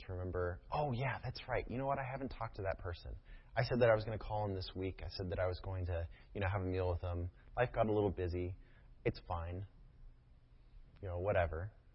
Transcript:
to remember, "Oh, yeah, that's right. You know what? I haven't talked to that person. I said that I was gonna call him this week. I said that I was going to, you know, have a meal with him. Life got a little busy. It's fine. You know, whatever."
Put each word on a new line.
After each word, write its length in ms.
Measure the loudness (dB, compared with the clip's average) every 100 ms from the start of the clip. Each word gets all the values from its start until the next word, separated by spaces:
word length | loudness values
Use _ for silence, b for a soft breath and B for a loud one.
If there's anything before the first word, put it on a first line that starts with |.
| -6
to 60 |
remember, 460 | -4 -2 0 0 -2 -2
"Oh, 200 | 0 2
yeah, 260 | 2 0 -2
that's 240 | -4 -6 -2
right. 180 | 0 0
You 120 | -2
know 80 | 0
what? 100 | 0
I 60 |
haven't 260 | -2 -4 -4
talked 280 | -4 -6 -4
to 40 |
that 160 | -2 -2
person. 380 | -4 -6 -8 -10 -12 b b 0
I 60 |
said 160 | 2 6
that 100 | 8
I 60 | 6
was 100 | 4
gonna 140 | -4
call 260 | -2 -2 0
him 80 |
this 220 | -2 -4 -4
week. 260 | -4 -4
I 60 | -6
said 220 | -4 -2
that 80 | 2
I 80 | 2
was 120 | 0
going 280 | -4 -2 0
to, 200 | 0 -2 b b -2
you 60 |
know, 60 | 0
have 140 | 2
a 40 | 2
meal 220 | 2 2
with 100 | 2
him. 300 | 0 -2 -2 -6 b 0
Life 140 | 2
got 140 | 4 4
a 40 |
little 200 | 6 4
busy. 440 | 4 0 0 -2 -6 b b b -4 -2
It's 140 | -2 -2
fine. 380 | -4 -4 -6 -8 -12 -20 -18 -18 -18 -20 -20 -20 -20 -20 -18 -18 -10
You 60 | -4
know, 100 | 0
whatever." 540 | 4 6 4 2 -6 -8 -20